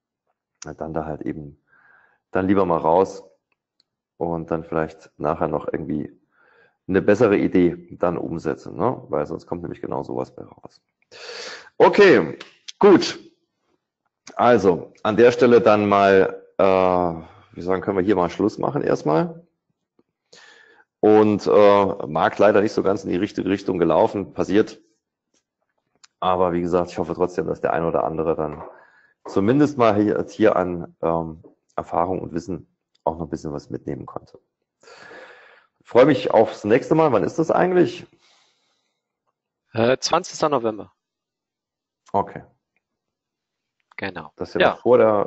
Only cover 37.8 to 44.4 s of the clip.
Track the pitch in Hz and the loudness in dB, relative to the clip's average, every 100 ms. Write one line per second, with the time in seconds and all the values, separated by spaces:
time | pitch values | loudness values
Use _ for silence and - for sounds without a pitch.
37.8 | 147 - - _ _ _ _ _ _ _ | 0 -2 -18 _ _ _ _ _ _ _
38.8 | _ _ _ _ _ _ _ _ _ 113 | _ _ _ _ _ _ _ _ _ -2
39.8 | 113 131 - 165 185 - 156 139 113 107 | 0 0 -2 -4 -4 -4 -2 -2 -4 -8
40.8 | 95 _ _ _ _ _ _ _ _ _ | -12 _ _ _ _ _ _ _ _ _
41.8 | _ _ _ 98 - - - _ _ _ | _ _ _ -6 -6 -10 -20 _ _ _
42.8 | _ _ _ _ _ _ _ _ _ _ | _ _ _ _ _ _ _ _ _ _
43.8 | _ - 98 87 78 - | _ -12 -12 -12 -16 -14